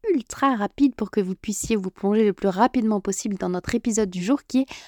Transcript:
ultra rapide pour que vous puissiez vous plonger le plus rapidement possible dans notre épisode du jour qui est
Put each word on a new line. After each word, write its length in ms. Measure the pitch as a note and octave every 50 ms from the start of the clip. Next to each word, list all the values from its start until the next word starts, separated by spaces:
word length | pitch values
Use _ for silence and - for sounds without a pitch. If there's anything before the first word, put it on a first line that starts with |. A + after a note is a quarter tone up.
| - A4+
ultra 440 | F4+ C4+ - _ - - - C#4 B3+
rapide 400 | G#3+ G#3 G3+ _ - C#4 C#4 -
pour 160 | - A3 F#3+
que 100 | - G#3+
vous 140 | F#3+ F#3 F#3+
puissiez 400 | - - - G3+ - - - A3+
vous 160 | G#3 F#3 F#3
plonger 340 | _ - - G3 G#3 A3 A3
le 80 | G#3 F3+
plus 160 | - - G3
rapidement 500 | F3+ F#3 A3+ B3+ - B3+ G#3+ A3 G#3 G3+
possible 380 | F#3+ - F#3+ - - A3 G3+
dans 120 | F#3 - F3+
notre 260 | F3+ F3+ - - -
épisode 340 | A#3 _ A#3+ G#3+ A3 A3 F#3+
du 120 | F3+ F3+
jour 200 | F3 G3 C#4 C#4+ -
qui 160 | _ - B3+
est 40 | C4+ - - - -